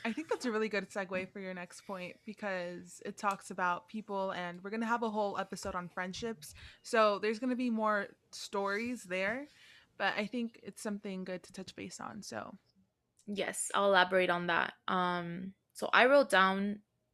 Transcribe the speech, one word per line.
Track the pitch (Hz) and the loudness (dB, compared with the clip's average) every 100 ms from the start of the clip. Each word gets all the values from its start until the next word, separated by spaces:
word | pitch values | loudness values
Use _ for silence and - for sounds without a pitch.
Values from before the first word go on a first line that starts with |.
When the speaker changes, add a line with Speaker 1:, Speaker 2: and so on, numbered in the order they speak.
| 233 | -4
Speaker 1:
I | |
think | 226 320 | -4 -4
that's | 427 254 | -2 0
a | |
really | 220 220 | 0 0
good | 202 190 | -2 -4
segue | 208 185 185 190 | -6 -4 -4 -4
for | 202 | -8
your | 190 | -8
next | 185 175 - | -8 -10 -12
point | - 190 180 - - | -10 -10 -10 -12 -14
because | 202 208 185 175 175 180 - - | -8 -4 -4 -4 -8 -14 -12 -10
it | - | -4
talks | 208 196 - | -2 -2 -6
about | 190 180 175 - | 0 2 0 -4
people, | 214 202 196 190 | -10 -6 -4 -2
and | 180 175 175 | -4 -6 -8
we're | 196 | -6
gonna | 220 226 | -4 0
have | 233 | 0
a | 226 | 0
whole | 208 202 190 | 0 0 -2
episode | 190 190 202 185 | -6 -6 -4 -4
on | 175 | -4
friendships. | - 185 180 233 226 - - - - | -6 -6 -4 -6 -6 -12 -18 -20 -18
So | - 226 214 202 | 2 6 6 6
there's | 214 220 | 0 0
gonna | 262 247 | 0 0
be | 247 | 0
more | 220 214 208 202 - _ | 2 2 2 0 -8 _
stories | - - 202 196 202 240 240 | -12 -6 -2 0 0 -2 -6
there, | 180 185 196 247 294 - - - _ - | -4 -2 0 -2 -8 -16 -20 -20 _ -4
but | 196 - | 0 0
I | 208 | -2
think | 247 233 - | -2 -4 -8
it's | - - | -16 -10
something | 214 202 208 185 185 | -6 -6 -6 -8 -8
good | 185 | -10
to | - | -10
touch | - 180 - | -14 -12 -12
base | 196 - | -12 -10
on, | - 220 | -12 -12
so. | - 110 - 196 _ _ _ _ _ _ - | -10 -8 -10 -14 _ _ _ _ _ _ -8
Speaker 2:
Yes, | 196 - - - - | -4 -4 -4 -2 2
I'll | 202 | 6
elaborate | 190 185 185 180 | 6 6 6 4
on | 175 175 | 2 2
that. | 165 - - - | 2 0 -2 -2
Um, | 185 180 175 170 175 190 - _ | 2 2 0 -4 -6 -10 -12 _
so | - - | -6 2
I | 190 247 | 6 8
wrote | 285 277 | 8 8
down | 190 190 190 202 208 - _ _ | 6 6 4 -2 -4 -12 _ _